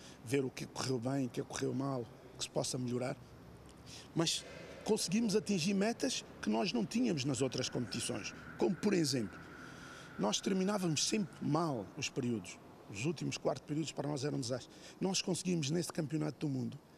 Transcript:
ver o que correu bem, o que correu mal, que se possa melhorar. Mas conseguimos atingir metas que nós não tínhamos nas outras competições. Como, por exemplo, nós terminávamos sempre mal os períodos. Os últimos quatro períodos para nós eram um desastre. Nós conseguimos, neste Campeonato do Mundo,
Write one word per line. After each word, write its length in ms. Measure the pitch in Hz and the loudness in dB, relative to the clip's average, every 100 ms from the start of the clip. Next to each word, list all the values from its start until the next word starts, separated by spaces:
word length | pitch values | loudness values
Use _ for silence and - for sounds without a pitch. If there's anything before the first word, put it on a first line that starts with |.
| - - | -18 -14
ver 200 | 117 143 | 0 2
o 60 | 131 | 2
que 160 | - 143 | -4 -8
correu 340 | - - 131 | -4 0 0
bem, 260 | 120 139 127 | 2 0 0
o 20 | |
que 120 | - | -2
correu 320 | - - 135 | -4 -2 0
mal, 300 | 127 139 131 113 - - - | 0 0 -2 -4 -12 -16 -8
que 60 | |
se 60 | - | -2
possa 280 | 151 135 131 | 0 0 0
melhorar. 380 | 123 123 127 - - - - - - - - - - | 0 0 -2 -4 -10 -18 -18 -18 -18 -18 -16 -16 -2
Mas 300 | - 165 - - - - - | 2 4 2 -4 -12 -12 -6
conseguimos 500 | - 208 - 202 233 | 2 2 4 4 4
atingir 400 | 202 - 196 165 | 4 4 2 4
metas 500 | 196 208 233 269 - - - | 4 4 2 0 0 -4 -4
que 80 | - | 2
nós 240 | 220 208 | 2 2
não 140 | 240 196 | 2 2
tínhamos 380 | 226 247 160 | 2 4 4
nas 180 | 131 120 | 2 2
outras 260 | 131 131 127 | 2 2 0
competições. 640 | - 117 120 - 117 95 - - - | 0 -2 -2 -2 -2 -4 -8 -12 0
Como, 200 | 214 175 | 2 4
por 160 | 208 | 4
exemplo, 440 | 190 147 131 101 - - - - - - - - - | 4 4 2 -2 -6 -14 -14 -14 -14 -14 -14 -12 0
nós 240 | 208 - | 2 2
terminávamos 680 | - 190 185 208 180 147 - | 2 2 2 2 2 2 2
sempre 260 | 220 180 - | 2 0 -2
mal 420 | 135 151 170 127 95 - | 2 2 2 0 -4 -4
os 120 | 131 | -4
períodos. 480 | - 123 113 90 - - - - | -2 0 0 -2 -12 -16 -18 -12
Os 160 | 101 139 | -2 -2
últimos 320 | 151 143 - | 0 -2 0
quatro 240 | 160 131 | 0 0
períodos 280 | - 151 151 | -2 -2 -2
para 160 | - 147 | -2 -2
nós 160 | 147 | -2
eram 120 | 143 143 | -2 -2
um 40 | |
desastre. 300 | 117 127 - - - - | -2 -4 -6 -16 -18 -4
Nós 220 | 180 185 | 0 2
conseguimos, 480 | - 170 180 175 135 | 2 0 2 2 4
neste 220 | 170 - | 2 0
Campeonato 520 | - 147 156 151 135 151 | -2 0 0 0 0 0
do 60 | |
Mundo, 240 | 135 117 135 - | 0 -2 -6 -14